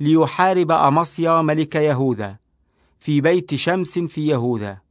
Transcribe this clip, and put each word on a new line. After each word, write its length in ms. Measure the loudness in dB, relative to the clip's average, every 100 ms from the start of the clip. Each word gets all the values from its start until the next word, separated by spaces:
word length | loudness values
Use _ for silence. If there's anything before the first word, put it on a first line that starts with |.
ليحارب 680 | 2 4 4 2 0 2 2
أمصيا 720 | 2 2 2 0 -2 0 2
ملك 320 | 0 0 -2
يهوذا 640 | 0 0 0 -2 -2 -6 -12 _ _ _ _ _ _
في 220 | -2 0
بيت 340 | 2 2 0
شمس 440 | -4 -2 -2 -2 -4
في 280 | -6 -4 -2
يهوذا، 520 | -2 -2 -4 -6 -12 _